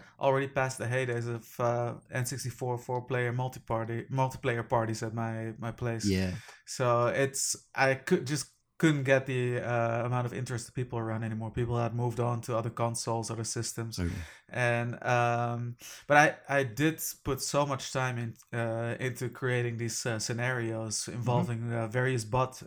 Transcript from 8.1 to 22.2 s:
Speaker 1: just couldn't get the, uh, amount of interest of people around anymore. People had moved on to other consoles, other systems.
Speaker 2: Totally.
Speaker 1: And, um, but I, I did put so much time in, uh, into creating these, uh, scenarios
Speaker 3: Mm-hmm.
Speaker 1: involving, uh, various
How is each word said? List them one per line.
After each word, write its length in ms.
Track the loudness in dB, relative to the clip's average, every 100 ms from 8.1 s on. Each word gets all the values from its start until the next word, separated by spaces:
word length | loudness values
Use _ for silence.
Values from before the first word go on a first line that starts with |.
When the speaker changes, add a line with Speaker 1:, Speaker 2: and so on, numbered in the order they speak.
| 0 2
Speaker 1:
just 200 | -4 -4 _ _ 2
couldn't 280 | 4 4
get 200 | 6 4 4
the, 340 | 0 0 0
uh, 440 | 0 2 2 2
amount 220 | 0 0 0
of 80 |
interest 340 | -2 -4 -4 -6
of 60 |
people 240 | -6 -4 -2
around 240 | -2 -2
anymore. 300 | -2 -4 -4
People 260 | -2 0 2
had 160 | 2
moved 240 | 0 -2 0
on 220 | 0 0
to 140 | -2 -2
other 140 | -2
consoles, 600 | 0 -2 0 -2 -2 -2
other 140 | -4
systems. 520 | -4 -4 -4 -4 -6 -2
Speaker 2:
Totally. 180 | -2 -2 -8 -14 -10
Speaker 1:
And, 540 | 0 2 2 -2 -4
um, 760 | 2 4 4 2 0 -2 -6 -8 -14 -12 6
but 80 | 8 8 6 0
I, 100 | 0
I 40 |
did 360 | 0 2 2 2 -6 -6
put 160 | -4 -2
so 240 | 0 2
much 280 | 2 0 -4
time 260 | -2 -2 -2
in, 400 | -6 -8 -8 -2
uh, 380 | -2 0 -2 -2
into 280 | -4 -4 -6
creating 500 | -2 0 0 0 -2
these, 260 | -4 -2
uh, 140 | -2 -2
scenarios 840 | -2 -2 0 0 -2 -2 -4 -4
Speaker 3:
Mm-hmm. 80 | -4
Speaker 1:
involving, 580 | -4 2 2 2 -2 -2
uh, 140 | -2 -2
various 380 | 0 0 0